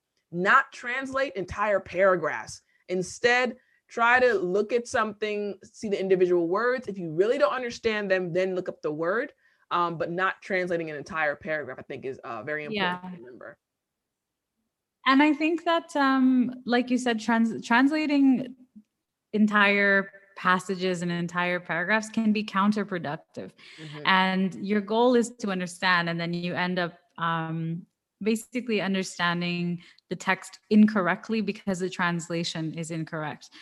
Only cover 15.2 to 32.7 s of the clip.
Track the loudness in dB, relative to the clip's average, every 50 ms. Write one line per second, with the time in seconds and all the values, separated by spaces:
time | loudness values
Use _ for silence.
15.2 | 6 6 4 2 0 0 0 0 0 0 0 0 0 -2 0 2 2 2 4 4
16.2 | 4 4 4 4 2 0 -2 -8 -4 0 0 0 2 0 0 0 0 0 -2 0
17.2 | 0 2 2 2 2 0 -2 -4 -2 2 4 4 4 4 2 0 0 2 4 4
18.2 | 6 6 4 2 0 -6 -12 -20 _ _ -20 -20 -20 _ _ _ _ _ _ _
19.2 | _ _ 2 2 4 4 6 6 6 6 6 4 4 4 4 2 2 -2 -8 -20
20.2 | _ _ -12 -2 0 2 2 2 0 -4 -4 -2 -2 -2 -2 -2 -2 -2 -2 -2
21.2 | -4 -4 -2 -2 -2 0 -2 -2 -4 -4 -4 -2 0 0 0 0 -2 -2 -4 0
22.2 | 2 2 2 0 -2 -2 0 2 2 2 2 0 -2 -4 -4 -6 -6 -6 -8 -8
23.2 | _ _ -14 -14 -14 -14 -16 _ -20 -20 -20 -18 -16 -14 -10 -2 0 2 4 4
24.2 | 4 2 2 0 0 -2 -4 -6 -4 -2 -2 -2 -2 0 0 2 4 4 4 4
25.2 | 2 0 -4 -8 -6 -4 -4 -4 -6 -8 -6 -2 2 2 2 2 2 0 -2 -4
26.2 | -4 -4 -4 -4 -4 -4 -4 -2 -2 -2 0 -2 -2 -4 -6 -12 _ _ _ -6
27.2 | -4 -2 -2 -2 -4 -4 -4 -4 -4 -6 -6 -8 -10 -16 _ _ _ _ _ -6
28.2 | -2 -2 -2 -2 -4 _ -8 -8 -4 -2 -2 -2 0 0 -2 -2 -4 -4 -4 -2
29.2 | 0 0 0 0 -2 -2 -2 -2 -2 -4 -4 -6 -10 -16 _ _ _ -10 -10 -4
30.2 | 0 0 0 0 -4 -12 -20 -12 _ 4 6 8 8 8 6 2 2 0 0 -2
31.2 | -4 -4 -4 -4 -2 -4 -6 -6 -4 -6 -4 -4 -4 -4 -2 -2 -2 0 -2 -2
32.2 | -4 -6 -6 -6 -4 -6 -6 -6 -6 -6